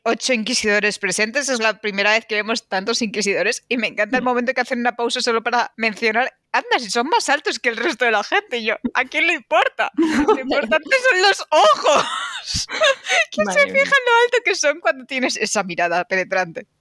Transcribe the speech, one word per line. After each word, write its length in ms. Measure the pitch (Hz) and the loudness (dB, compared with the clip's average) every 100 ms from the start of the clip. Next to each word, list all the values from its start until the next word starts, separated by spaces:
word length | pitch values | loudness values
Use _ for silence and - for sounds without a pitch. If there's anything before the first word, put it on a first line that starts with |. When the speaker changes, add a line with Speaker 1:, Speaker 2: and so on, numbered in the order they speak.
Speaker 1:
ocho 280 | 233 226 - | -4 -2 -2
inquisidores 640 | 240 220 254 214 208 208 202 | -2 -2 -2 0 2 0 -2
presentes. 500 | 196 180 220 269 277 | -4 -2 -2 -2 -2
Es 100 | 247 | 0
la 220 | 220 208 | 0 -2
primera 300 | 214 202 202 | -6 0 2
vez 140 | 220 220 | 2 0
que 100 | 214 | -4
vemos 340 | 208 233 - | -2 -4 -4
tantos 320 | 190 196 233 | -6 -2 -2
inquisidores 640 | 220 202 202 170 190 - - | -2 -2 -2 0 0 -2 -4
y 80 | 247 | -4
me 100 | 214 | -4
encanta 300 | - 214 254 | -2 -2 0
el 60 | |
Speaker 2:
Mm. 20 | 247 | 0
Speaker 1:
momento 280 | 247 247 | 0 -2
que 80 | 262 | -2
hacen 180 | 247 247 | -2 -2
una 160 | 240 233 | -2 -2
pausa 240 | 233 254 | -4 -2
solo 200 | 240 226 | 0 0
para 320 | 226 240 202 - | 0 0 -2 -2
mencionar, 540 | 220 202 226 220 254 _ _ | -4 0 0 0 -2 _ _
"Anda, 260 | 240 480 403 | -2 0 -2
si 120 | 220 | 0
son 160 | 240 262 | -2 0
más 200 | 453 - | 0 2
altos 280 | 294 403 247 | -2 -2 -4
que 100 | 240 | -4
el 80 | 226 | -2
resto 280 | 349 240 240 | -4 0 0
de 60 | |
la 120 | 214 | 0
gente". 340 | - 392 415 240 | 0 -2 -2 -6
Y 60 | 220 | -2
yo, 100 | - 226 | -4 -2
"¿a 120 | - 254 | -2 -2
quién 200 | 294 330 | 0 0
le 60 | |
importa? 580 | 320 - 320 523 - - - | -2 0 2 2 0 -4 0
Speaker 2:
<laughs> 400 | 320 294 302 415 | 0 2 2 2
Speaker 1:
Lo 20 | |
importante 560 | 262 277 226 311 320 523 508 | 0 -2 0 -2 2 2 4
son 120 | 370 | 4
los 200 | 392 381 - | 4 2 2
ojos". 560 | 311 622 571 480 285 - - - - - - - | 4 6 4 4 2 0 -4 -8 -10 -8 -6 -6
<laughs> 0 | - 605 523 - - 622 | 0 0 0 0 0 0
¿Quién 140 | 605 605 | -2 0
se 120 | 571 | 2
Speaker 2:
Madre 20 | 554 | 2
Speaker 1:
fija 20 | |
Speaker 2:
mía. 100 | 508 | 2
Speaker 1:
en 220 | 554 554 480 | 2 2 4
lo 60 | 466 480 | 4 4
alto 120 | 480 - | 2 0
que 100 | 392 | 0
son 240 | 285 311 | 0 0
cuando 260 | 339 269 240 | -2 -2 -4
tienes 300 | 269 269 - | -2 -2 -2
esa 260 | 208 214 | -2 -2
mirada 400 | 185 170 175 170 175 | -2 -2 0 0 0
penetrante? 640 | 190 180 190 175 156 - _ | -2 0 -2 -2 -6 -16 _